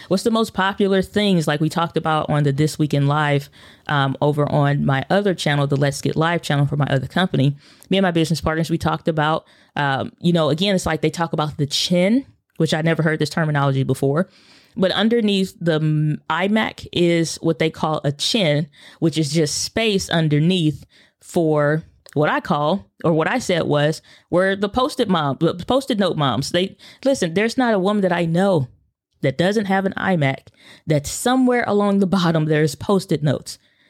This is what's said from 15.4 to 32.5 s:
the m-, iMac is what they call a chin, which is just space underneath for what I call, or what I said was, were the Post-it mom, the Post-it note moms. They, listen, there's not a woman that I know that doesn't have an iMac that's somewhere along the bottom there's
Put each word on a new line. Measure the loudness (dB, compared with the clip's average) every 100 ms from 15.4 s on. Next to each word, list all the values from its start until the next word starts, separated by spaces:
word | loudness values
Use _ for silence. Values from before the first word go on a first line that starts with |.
| -2 -2
the | -2 0
m-, | 2 0 0 -2 -4
iMac | -2 0 0 -2 -8 -6
is | 0 2 2 0 -2
what | -2 0
they | -2
call | -2 -4 -2
a | -4
chin, | -4 -2 0 0 0 -2 _ -20 -4
which | -2 0
is | 0
just | 0 0 -2
space | -6 -2 0 0 -2
underneath | -2 0 2 2 2 0 -2 -10 _ _ _
for | -6 -2 2 2 2 0 -4 _ -8
what | -2 0
I | 0
call, | -2 -2 0 -2 -6 _
or | -2
what | 0 0
I | -2
said | -2 -2
was, | 0 0 0 -2 -10 -20 _
were | 0 2 0
the | -2
Post-it | -2 -2 -2 0
mom, | 0 0 0
the | -2 -2 -2
Post-it | -2 0 0
note | 0 0
moms. | 0 -2 -2
They, | -2 -2 -6 -20 -4
listen, | -2 0 0
there's | 0 -2 0
not | 0
a | 2
woman | 2 2
that | 0
I | 0 0
know | 2 2 2 -2 _ _ _ _ _
that | -2 0
doesn't | 0 0 0
have | 0 0
an |
iMac | -2 -2 0 0 -2 -10 _ -20 -10 -2
that's | -2 -2
somewhere | -4 0 2 4 2 0
along | 0 2 2
the | 2
bottom | 2 2 2
there's | 2